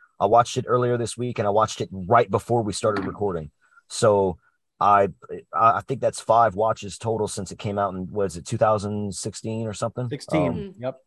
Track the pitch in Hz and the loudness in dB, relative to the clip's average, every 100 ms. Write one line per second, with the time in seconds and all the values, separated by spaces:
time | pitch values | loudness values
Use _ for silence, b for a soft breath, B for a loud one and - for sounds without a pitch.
0 | b b 101 117 120 131 - 123 123 120 | b b 4 4 4 -2 0 0 2 0
1 | - - 123 117 104 101 107 - - 95 | -2 -6 -6 -2 0 2 0 -2 -8 -8
2 | 90 117 117 101 - 120 104 92 110 101 | 2 4 4 0 0 0 0 -2 -2 -2
3 | 92 - 104 85 76 - b b b - | -4 -4 -4 -4 -8 -16 b b b 2
4 | 117 101 95 85 _ _ _ _ 98 101 | 4 6 4 -2 _ _ _ _ 4 6
5 | 98 - - - - 80 113 95 - 127 | 4 -2 -14 -16 -8 2 2 2 -2 -4
6 | 113 - - 113 113 92 110 - 101 - | -2 -4 2 4 4 2 0 0 -6 -8
7 | 113 113 104 - 92 - 107 101 101 92 | -6 -2 -2 -4 -8 -8 -6 -2 -2 -4
8 | 90 104 98 82 - 113 110 107 101 104 | -6 -4 -4 -4 -8 0 2 2 0 -4
9 | 104 92 110 - 113 110 113 98 117 - | -6 -6 -10 -10 -8 -6 -6 -6 -6 -4
10 | 123 143 - - 87 82 - - 123 - | -8 -8 -4 0 0 -2 -8 -10 -10 -10